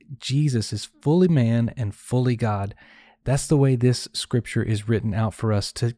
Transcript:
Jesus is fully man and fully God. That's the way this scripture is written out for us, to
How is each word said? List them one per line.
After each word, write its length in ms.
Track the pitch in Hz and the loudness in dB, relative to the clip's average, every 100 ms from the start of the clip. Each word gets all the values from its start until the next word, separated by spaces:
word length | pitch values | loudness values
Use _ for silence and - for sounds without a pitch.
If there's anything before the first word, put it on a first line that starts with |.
| - 131 | -20 -12
Jesus 540 | - 139 151 120 - | -4 0 2 0 -2
is 140 | 104 - | -6 -10
fully 420 | _ 143 170 185 | _ 0 4 4
man 400 | 151 113 117 117 - | 4 4 2 0 -4
and 180 | 101 | -8
fully 400 | - - 127 127 | -8 -4 0 0
God. 400 | 117 113 101 98 - - - _ _ | 0 -2 -2 -6 -10 -20 -20 _ _
That's 220 | - 139 - | -2 -2 2
the 120 | 147 | 4
way 180 | 135 123 | 4 4
this 320 | 123 120 - | 2 0 -6
scripture 480 | - - 123 - 113 | -10 -2 -2 -2 -4
is 260 | 107 107 107 | -2 -4 0
written 240 | 110 113 | -2 0
out 220 | 101 110 | -2 -2
for 180 | - 110 | -2 -2
us, 180 | 101 - | 0 -2
to 220 | - 120 | -4 -4